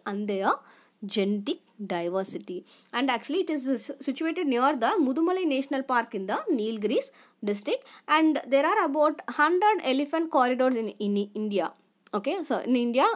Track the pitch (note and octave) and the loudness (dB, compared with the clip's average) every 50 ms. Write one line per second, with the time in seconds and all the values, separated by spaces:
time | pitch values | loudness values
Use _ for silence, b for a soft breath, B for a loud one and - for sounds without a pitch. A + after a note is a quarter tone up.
0 | - G#3+ G3 G3+ G#3 G#3 G3+ F#3+ G3 C4+ C5 C#5 b b b b b b b _ | -8 -6 -6 -4 -4 -4 -2 0 2 0 0 0 b b b b b b b _
1 | G#3+ G3 - A3 G3 G3 G#3 G3+ G3+ C4+ F4+ - _ _ _ - G3+ F#3 F#3 F3 | -12 -4 -2 0 0 0 0 -2 -2 -6 -6 -6 _ _ _ -14 -8 -6 -4 -4
2 | E3+ F3 F3+ F#3+ F#3+ - - F3+ - - F3+ F3+ - b b b b b b A#3+ | -2 -2 -2 -2 -4 -4 -8 -10 -10 -10 -10 -12 -12 b b b b b b -2
3 | C4+ C4 B3 A3 - - C#4+ G4 F4 E4 D#4 C#4 B3+ C4 C4 A3 - - - - | 0 0 0 -2 -4 -4 -2 -2 -2 -2 -4 -2 -2 -2 -2 -2 -4 -10 -12 -8
4 | C4+ C#4+ C4+ - D#4+ D#4+ D#4+ F4+ F4 C#4 A#3+ A#3+ B3+ C#4+ D4+ B3 A3+ C4 G#4 F#4+ | -6 -6 -4 -2 -4 -4 -2 -2 -2 0 2 2 4 2 2 2 0 2 2 2
5 | C4+ B3 C4 D#4 E4 F4 F#4 F#4 F#4 D4+ C4 C4+ C4+ - D4 C4 C4 - B3+ A#3+ | 2 2 2 2 2 2 2 0 0 0 0 0 -2 -2 -4 -4 -2 0 0 0
6 | A#3 A#3+ - G3 G3 F#3+ - B4+ D#5 A4 D4+ A3+ G#3+ A3 A3+ G#3+ G3+ G#3 C4 B4+ | 0 -2 -6 -8 -4 -4 -4 -4 0 0 0 0 0 -2 -4 -2 -2 0 0 0
7 | - - b b b b b _ A3 G3+ G#3 G#3 - D4 A4+ C#5 B B B B | -2 -4 b b b b b _ -4 -4 -4 -4 -2 -4 -4 -4 B B B B
8 | B - D4 D#4 D#4 D#4 C#4+ C4 - A#3+ C4+ C#4 C#4+ E4 G#4 G#4+ F4 D4+ C4+ D#4 | B 0 2 4 4 2 2 0 0 2 2 2 4 2 2 2 0 0 2 2
9 | D4 D#4 D4 - - - B3 - D4 D#4+ F4+ F4+ G#4 G#4 G#4+ F4+ - C4 C4 C4+ | 2 2 2 -2 -8 -8 0 2 2 4 4 4 4 4 2 2 0 0 0 0
10 | D4 C#4+ - D#4+ E4 D#4+ - C#4 B3 B3 B3+ A#3+ B3+ C4 B3+ A3+ A3+ G#3 - - | 0 0 0 -2 -2 2 2 4 4 4 4 2 2 2 2 0 -2 -4 -6 -4
11 | G#3 G3+ G3+ G3 G#3 G3+ - G#3+ G#3+ G#3+ G3+ F#3 D#3+ - - _ _ _ _ _ | -2 0 0 0 0 -2 -4 -6 -4 -2 -2 -2 -2 -2 -6 _ _ _ _ _
12 | _ - - G3+ G3+ C4+ F4+ G4 D#4 - A#3+ F3+ - A#3 B3+ B3 A#3+ A#3+ A#3 B3+ | _ -6 -6 -4 -2 -2 -4 -4 -2 -2 -2 -2 0 0 2 2 2 2 2 2
13 | D#4+ A4+ A4+ | 2 2 2